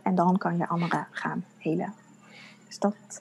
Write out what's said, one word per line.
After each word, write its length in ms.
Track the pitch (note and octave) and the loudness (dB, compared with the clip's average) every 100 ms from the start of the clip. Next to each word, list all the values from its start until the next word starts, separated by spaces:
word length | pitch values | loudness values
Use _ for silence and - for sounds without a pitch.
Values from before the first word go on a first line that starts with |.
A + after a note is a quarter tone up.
en 120 | G3 F3+ | 0 4
dan 220 | F3 F#3 | 4 4
kan 200 | F3 E3+ | 2 -2
je 100 | - | 0
anderen 400 | E3+ E3 D#3 - | 0 0 -2 -4
gaan 320 | - D#3+ F3 - - | -6 -4 -4 -8 -6
helen. 360 | D#3+ E3 F#3 - - - - - - - - | -2 -2 -2 -8 -20 -20 -20 -20 -20 -20 -16
Dus 120 | - | -2
dat, 160 | G3+ - - - | -2 -2 -10 -12